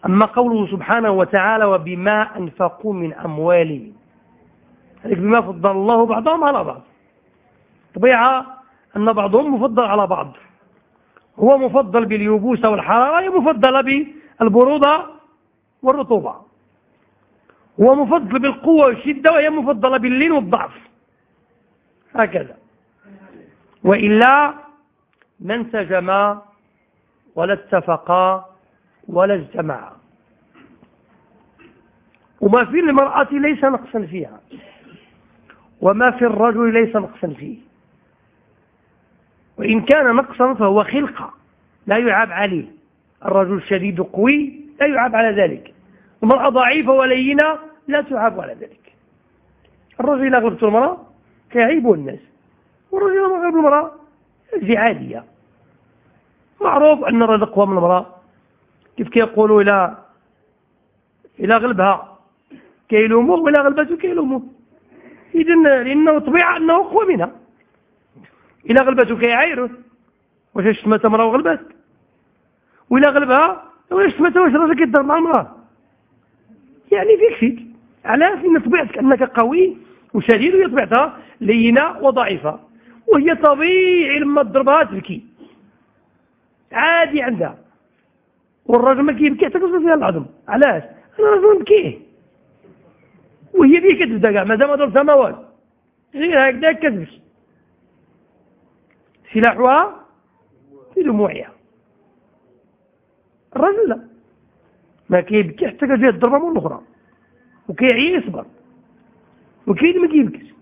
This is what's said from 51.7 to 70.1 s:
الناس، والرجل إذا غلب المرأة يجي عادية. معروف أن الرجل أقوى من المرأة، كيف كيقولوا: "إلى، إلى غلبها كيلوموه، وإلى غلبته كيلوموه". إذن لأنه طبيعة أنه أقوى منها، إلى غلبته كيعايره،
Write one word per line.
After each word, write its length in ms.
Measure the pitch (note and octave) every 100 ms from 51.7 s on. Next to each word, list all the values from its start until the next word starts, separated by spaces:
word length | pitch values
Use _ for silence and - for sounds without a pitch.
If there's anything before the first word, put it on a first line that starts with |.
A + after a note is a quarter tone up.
| D#4+ A#3+
الناس، 260 | E3+ C3+ - _ _ _ _ _ _ _
والرجل 280 | F#4+ G4+ F#4+
إذا 280 | F#4+ F#4+ F4
غلب 100 | D#4+
المرأة 360 | D4+ C#4+ D#4+ - _ _ _ _ _ G#4+
يجي 200 | G3 A3+
عادية. 460 | A3+ E3+ B2+ A2+ - _ _ _ _ _ _ _ _ _ _ _ _ _
معروف 440 | G4+ C#4+ D4+ D4+
أن 180 | - A#3
الرجل 200 | A#3 G#3+
أقوى 240 | G#3+ G3 G3
من 100 | F#3+
المرأة، 300 | F3 F3+ - - _ _ _ _ _ _ _ -
كيف 120 | A3+
كيقولوا: 540 | A#3 A3+ G#3+ G#3+ G#3+
"إلى، 360 | G3+ G3+ F3+ - _ _ _ _ _ _ _ _ _ _ _ _ _ _
إلى 160 | F#3+ A3+
غلبها 600 | A#3 G3+ F#3+ F#3+ - - _ _ _ - _ _ _
كيلوموه، 520 | G#3+ A3 A3+ B3 F4
وإلى 200 | D#4 D4
غلبته 360 | C#4 C#4+ D4+ E4+
كيلوموه". 460 | F#4 E4+ C#4+ C4 - - _ _ _ - - - _
إذن 280 | E4 D#4+ E4+
لأنه 560 | D#4 C4+ B3 C#4+ D#4 D4+
طبيعة 380 | D4+ E4 E4+ F4
أنه 200 | D#4+ E4+
أقوى 300 | G4 G#4 G#4
منها، 240 | C#4 E3+ - _ _ _ _ _ _ _ _ - _ _ _ -
إلى 100 | A#3+
غلبته 380 | C4 C4 A3 A3+
كيعايره، 520 | A#3 A#3+ D#4+ C#4+ B3 A#3+ - _ _